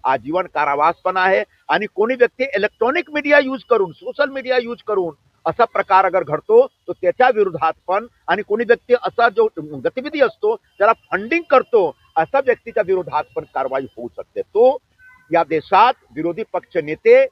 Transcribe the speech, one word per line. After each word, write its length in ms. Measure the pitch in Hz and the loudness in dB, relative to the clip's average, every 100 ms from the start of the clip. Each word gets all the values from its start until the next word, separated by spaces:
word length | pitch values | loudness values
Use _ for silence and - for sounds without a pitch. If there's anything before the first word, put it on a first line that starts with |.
आजीवन 420 | 127 135 117 170 180 | 0 -2 -2 -4 -4
कारावास 480 | 151 147 143 156 175 | -2 -2 2 0 0
पण 200 | 190 185 | -4 0
आहे. 280 | 185 202 214 _ - | 2 2 -2 _ -2
आणि 180 | 156 208 | -2 -2
कोणी 200 | - 220 | -2 -2
व्यक्ती 300 | 254 240 _ | 2 0 _
इलेक्ट्रॉनिक 680 | 269 202 208 _ 233 320 320 | -4 -2 -4 _ -2 -2 -4
मीडिया 280 | 294 285 294 | -6 2 2
यूज 260 | 269 262 - | 2 -8 -2
करून, 220 | 226 185 | 0 0
सोशल 380 | - 202 247 285 | -6 -14 -4 -4
मीडिया 280 | 269 254 254 | -4 -2 -2
यूज 240 | 233 240 | -2 -12
करून 320 | - 208 175 147 _ _ 165 | -4 -4 -4 -8 _ _ -8
असा 180 | 175 | 0
प्रकार 400 | 226 196 196 190 | 0 0 2 2
अगर 180 | 190 180 | 4 0
घडतो, 440 | 160 151 - 226 262 | -2 -6 2 4 4
तर 260 | _ - | _ -14
त्याच्या 380 | 175 180 - 254 | -4 -4 2 0
विरोधात 380 | 214 196 160 160 - - | 2 -2 0 -4 -4 -4
पण, 200 | 196 233 _ - | -4 -4 _ -4
आणि 140 | 180 | -4
कोणी 220 | 202 208 | -2 -4
व्यक्ती 300 | 226 233 - | 0 0 2
असा 340 | 240 185 - 233 | -2 -2 0 0
जो 200 | 202 311 - | 2 -2 -2
गतिविधी 640 | 151 143 120 - 285 302 | -12 -6 -6 -6 -8 0
असतो, 360 | 247 - 208 220 | 0 0 -4 -4
त्याला 360 | _ _ 302 | _ _ 0
फंडिंग 500 | - _ 180 220 330 330 | 0 _ -8 -4 -4 2
करतो, 460 | 262 220 226 170 - _ - | 0 2 2 0 -4 _ -4
अशा 240 | 160 277 269 | -2 -2 -2
व्यक्तीच्या 360 | 240 233 220 175 | -4 -4 -6 -2
विरोधात 380 | 185 160 151 156 - | -2 -2 -6 -6 -10
पण 80 | 151 | -10
कारवाई 300 | 135 131 135 135 - | -6 -4 -4 -8 -12
होऊ 120 | 120 - | -14 -14
शकते. 260 | - - | -12 -10
तो 340 | - 208 254 294 _ _ - _ _ | -6 2 2 2 _ _ -20 _ _
या 120 | 170 | -2
देशात 500 | 156 156 - 190 233 - _ | 0 -4 0 4 4 2 _
विरोधी 280 | 117 165 170 226 | -8 -6 -6 -8
पक्ष 240 | - _ 175 | -8 _ -6
नेते 500 | 147 156 220 247 269 | -6 -2 4 4 4